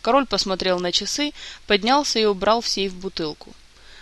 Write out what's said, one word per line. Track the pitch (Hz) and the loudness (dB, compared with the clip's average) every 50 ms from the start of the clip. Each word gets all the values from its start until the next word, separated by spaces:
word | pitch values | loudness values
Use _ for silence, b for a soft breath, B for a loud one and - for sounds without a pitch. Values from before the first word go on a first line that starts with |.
Король | - 220 240 277 269 | 2 4 2 2 2
посмотрел | - 214 190 - 196 190 180 185 185 180 180 | 2 -2 -2 -2 -2 -2 -2 0 0 0 2
на | 180 175 | 0 -2
часы, | 175 - 208 196 - - 294 294 B B B B B B B | -2 -2 -2 -2 -2 -2 -2 -4 B B B B B B B
поднялся | - 208 202 190 233 269 294 285 - - 233 | 0 0 2 4 4 4 4 2 2 0 2
и | 220 | 2
убрал | 208 202 180 202 202 220 240 | 2 2 2 2 2 2 2
в | 226 | 0
сейф | - - 208 196 196 185 | -4 -2 -2 -2 -4 -4
бутылку. | 180 190 190 - - 165 151 156 - - - - - - - B B B B B B | -8 -10 -8 -6 -4 -6 -6 -6 -10 -16 -20 -20 -20 -20 -20 B B B B B B